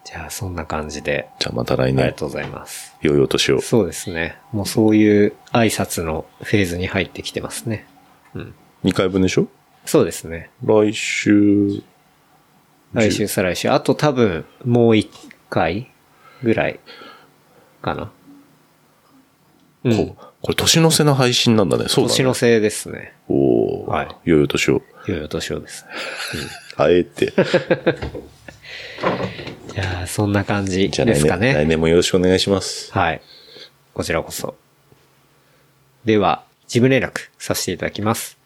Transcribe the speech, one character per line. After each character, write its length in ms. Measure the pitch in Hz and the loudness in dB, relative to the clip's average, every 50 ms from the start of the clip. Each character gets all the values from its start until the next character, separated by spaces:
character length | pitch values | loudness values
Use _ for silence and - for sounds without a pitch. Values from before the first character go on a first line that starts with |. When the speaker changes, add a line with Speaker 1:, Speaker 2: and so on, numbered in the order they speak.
| _ | _
Speaker 1:
じ 100 | - - | -18 -16
ゃ 120 | 82 80 | -14 -14
あ、 40 | 78 | -12
そ 200 | - - - 95 | -10 -10 -8 -8
ん 60 | 87 | -8
な 100 | 85 78 | -8 -8
感 240 | - 80 78 76 76 | -6 -6 -6 -6 -6
じ 120 | 73 73 | -10 -8
で。 280 | - 76 71 71 - - - - | -6 -4 -4 -4 -4 -8 -8 -6
Speaker 2:
じ 80 | - - | -6 -6
ゃ 40 | - | -4
あ、 20 | |
ま 80 | 58 60 | -6 -2
た 140 | - - - | -2 0 0
来 160 | 64 64 65 | 2 2 2
年。 100 | 67 - | 2 0
Speaker 1:
あ 40 | 78 | 0
り 40 | |
が 60 | - - | -2 -4
と 80 | - | -8
う 40 | 73 | -8
ご 40 | 67 | -8
ざ 100 | 71 71 | -8 -10
い 40 | 69 | -10
ま 180 | - - - - | -12 -14 -14 -14
す。 260 | - - - - - _ | -16 -16 -16 -18 -20 _
Speaker 2:
良 140 | - 78 73 | 0 2 4
い 40 | 71 | 4
お 80 | 67 65 | 2 2
年 260 | - - - - 69 | 2 0 2 2 2
を。 80 | 64 | 0
Speaker 1:
そ 220 | - - - 120 101 | 0 2 2 2 2
う 20 | |
で 80 | 82 78 | 0 -4
す 180 | - - - | -10 -10 -8
ね。 240 | 90 82 82 80 - - _ _ | -6 -6 -6 -6 -8 -14 _ _
も 120 | - 107 95 | -6 -6 -6
う 20 | |
そ 240 | 90 - - 110 110 | -2 0 2 4 4
う 60 | 107 | 6
い 320 | 107 107 107 104 104 104 101 | 6 6 6 6 6 4 2
う 60 | - - - - - | 0 -6 -20 -4 0
挨 140 | 123 113 107 | 0 2 2
拶 360 | - - 98 - - - 87 | 0 -2 -4 -4 -4 -6 -4
の 220 | 80 78 80 78 - _ _ - | -4 -4 -6 -8 -12 _ _ -8
フ 140 | - - 104 | -2 0 0
ェ 60 | 98 | 0
ー 20 | |
ズ 120 | 87 87 87 | 0 -2 -4
に 100 | 92 92 | -6 -4
入 160 | - 95 87 | -2 -4 -4
っ 60 | - | -4
て 120 | - - | -6 -12
き 100 | - - | -12 -8
て 80 | - 110 | -8 -8
ま 100 | - - | -8 -8
す 180 | - - - 123 | -10 -8 -8 -6
ね。 200 | 110 - - _ _ _ _ _ _ _ _ _ _ | -8 -8 -10 _ _ _ _ _ _ _ _ _ _
う 40 | 95 | -14
ん。 140 | - - - _ _ _ _ _ - | -14 -14 -16 _ _ _ _ _ -2
Speaker 2:
二 80 | 98 | 0
回 160 | 92 - 101 92 | 0 2 0 0
分 140 | 92 95 | 2 2
で 80 | 92 92 | 2 2
し 80 | - - | 2 0
ょ？ 100 | 190 - _ _ _ _ _ _ _ | 0 -2 _ _ _ _ _ _ _
Speaker 1:
そ 160 | - - 165 | 0 2 2
う 40 | 113 | 2
で 60 | 85 | 2
す 140 | - - - | -2 -8 -12
ね。 240 | 78 82 82 85 - _ _ 120 | -12 -12 -12 -14 -16 _ _ 0
Speaker 2:
来 280 | 113 110 107 107 107 107 | 2 4 4 4 4 0
週。 880 | 110 - - - - - 104 104 104 101 104 101 104 101 101 101 104 - _ _ _ _ _ _ _ _ _ _ _ _ _ _ _ _ _ _ _ _ _ - | -4 -6 -6 -6 -2 2 4 4 6 6 6 4 4 2 0 -2 -4 -8 _ _ _ _ _ _ _ _ _ _ _ _ _ _ _ _ _ _ _ _ _ 0
Speaker 1:
来 160 | 120 113 104 92 | 0 2 2 2
週、 140 | 98 107 98 | 0 -2 -2
再 160 | - - 98 | 0 0 0
来 100 | 90 87 | 0 -2
週。 140 | - - 117 | -2 0 2
あ 100 | 120 147 | 0 2
と 160 | - - 135 | 2 0 0
多 160 | - - 151 | 2 2 0
分、 340 | 139 127 120 104 87 80 69 - _ _ - | 2 2 2 2 2 -2 -6 -10 _ _ -2
も 240 | 127 120 120 117 117 | 0 2 4 6 6
う 80 | 113 110 | 6 4
一 120 | 98 - - - - - - _ _ _ | 4 0 -8 -20 -20 -20 -20 _ _ _
回 400 | - 104 92 80 87 104 127 _ _ _ _ _ _ _ _ - - - - | -2 0 0 0 -2 -4 -8 _ _ _ _ _ _ _ _ -20 -18 -6 -2
ぐ 100 | 117 110 | 0 0
ら 140 | - 73 71 | 2 0 -2
い 140 | - - _ - - - - - - - - _ _ _ _ _ _ _ _ _ _ _ | -4 -8 _ -20 -20 -20 -20 -20 -20 -20 -20 _ _ _ _ _ _ _ _ _ _ _
か 140 | - 90 78 | -8 -6 -6
な。 160 | 71 76 104 - _ _ - - - _ _ _ _ _ _ _ _ _ _ _ _ _ _ _ _ _ _ _ _ _ _ _ _ _ _ _ _ _ | -6 -8 -12 -16 _ _ -20 -20 -20 _ _ _ _ _ _ _ _ _ _ _ _ _ _ _ _ _ _ _ _ _ _ _ _ _ _ _ _ _
う 40 | 131 | 0
ん。 180 | 113 104 - 92 | 2 2 0 -2
Speaker 2:
こ-、 80 | - - - - _ _ | -4 -16 -20 -20 _ _
こ 80 | _ - | _ -6
れ 60 | 82 | -4
年 260 | - - 95 - 165 | -2 0 2 4 4
の 100 | 165 160 | 4 4
瀬 140 | 156 - 156 | 4 4 4
の 100 | 147 139 | 4 4
配 180 | 131 135 123 123 | 4 2 2 2
信 220 | - - 127 117 | 2 2 4 4
な 80 | 107 101 | 4 4
ん 60 | 80 | 2
だ 80 | 123 117 | 2 0
ね。 80 | 110 - | 0 0
そ 140 | - - | 2 2
う 40 | 120 | 2
だ 40 | 117 | 2
ね。 80 | 120 - | 2 2
Speaker 1:
年 60 | 139 | 2
の 100 | 131 120 | 0 2
瀬 260 | - - 120 117 113 | 2 4 4 4 4
で 100 | 104 107 | 4 2
す 200 | - - - 85 | -2 -2 -10 -10
ね。 240 | 76 - - - - _ _ _ | -12 -12 -14 -16 -20 _ _ _
Speaker 2:
お 560 | - 67 69 67 60 58 53 50 50 50 - | 2 2 4 4 4 4 2 0 -2 -4 -6
ー。 40 | - | -4
Speaker 1:
は 140 | - 78 71 | -4 -4 -4
い。 120 | 69 - - _ | -6 -10 -8 _
Speaker 2:
良 140 | - 82 76 | 4 4 4
い 40 | 71 | 4
お 40 | 71 | 4
年 240 | - - - - | 0 -2 0 2
を。 100 | - 127 - _ _ - - - | 0 0 0 _ _ -14 -8 -6
Speaker 1:
良 80 | 95 | -6
い 60 | 80 | -6
お 80 | 76 78 | -6 -8
年 240 | - 80 - - 78 | -8 -8 -6 -6 -8
を 80 | - | -8
で 80 | - - | -10 -12
す。 160 | - - - - - - - - - - - - - 80 69 67 - - - - - - | -18 -20 -18 -16 -14 -12 -12 -12 -10 -10 -10 -10 -8 -10 -10 -12 -14 -18 -20 -20 -2 0
う 40 | |
ん。 20 | - | 4
Speaker 2:
<laughs> 0 | |
あ 60 | 73 | 4
え 160 | 87 90 85 | 4 4 2
て。 260 | - - - - - - | 0 -2 -2 -2 0 2
Speaker 1:
<laughs> 60 | - 170 - - 175 - - 175 139 - 175 151 - - - - - - - - _ - - - - - - - - - - - - - 175 - - - - - - - - - - - - - | 0 0 2 2 0 0 0 -4 -2 0 -2 -2 -2 -6 -10 -10 -12 -16 -16 -20 _ -20 -20 -20 -20 -20 -20 -18 -16 -16 -16 -14 -6 -4 -4 -4 -4 -6 -8 -10 -12 -14 -16 -16 -16 -18 -12 -8
じ 60 | - | -6
ゃ 220 | 95 92 90 87 90 | -6 -4 -6 -6 -8
あ、 40 | 87 | -8
そ 180 | - - 107 | -2 -2 0
ん 80 | 101 101 | 0 0
な 100 | 101 101 | 0 0
感 220 | - 107 101 101 | 0 -2 -2 -2
じ 240 | 98 92 92 98 - | -2 0 0 0 0
で 40 | 73 | 0
す 40 | - | 0
か 80 | 135 | 0
ね。 80 | 117 110 | 2 2
Speaker 2:
じ 140 | 71 76 76 | 2 2 2
ゃ 40 | 92 | 0
あ 20 | 87 | 2
来 20 | |
年、 160 | 104 127 139 | 0 0 2
来 100 | 76 76 | 2 2
年 140 | 78 80 80 | 2 2 2
も 80 | 80 80 | 2 4
よ 80 | 82 | 4
ろ 60 | 87 | 4
し 100 | 85 - | 2 2
く 60 | - 92 | 0 0
お 20 | |
願 160 | 90 92 92 | 2 2 2
い 40 | 92 | 2
し 100 | - 98 | 2 0
ま 100 | 98 95 | 0 0
す。 300 | - - - - - - | -2 -6 -10 -10 -12 -6
Speaker 1:
は 220 | - 104 92 85 78 | -2 -2 0 0 -2
い。 80 | - - _ - - - - - - - - _ _ _ _ _ | -6 -10 _ -20 -20 -20 -20 -20 -20 -20 -20 _ _ _ _ _
こ 100 | - 87 | -10 -6
ち 80 | - | -4
ら 100 | 85 80 | -4 -4
こ 100 | 76 - | -4 -6
そ。 240 | - - - - - _ _ _ _ _ _ _ _ _ _ _ _ _ _ _ _ _ _ _ _ _ _ _ _ _ _ _ _ _ _ | -12 -10 -10 -10 -12 _ _ _ _ _ _ _ _ _ _ _ _ _ _ _ _ _ _ _ _ _ _ _ _ _ _ _ _ _ _
で 140 | 107 110 107 | 2 2 2
は、 260 | 98 87 76 - - _ _ _ _ _ | 4 2 0 -2 -6 _ _ _ _ _
事 120 | - 123 | 0 2
務 80 | 113 131 | 4 4
連 100 | 135 127 | 4 2
絡 300 | 90 82 - - - - _ _ | 0 -2 -8 -10 -14 -14 _ _
さ 160 | - - 95 | -8 -6 -6
せ 100 | - - | -4 -4
て 60 | - | -6
い 60 | 92 80 | -6 -4
た 80 | - | -6
だ 60 | 80 | -8
き 100 | - - | -6 -4
ま 120 | 101 107 117 | -2 -2 -2
す。 240 | - - - - _ _ | -2 -4 -12 -16 _ _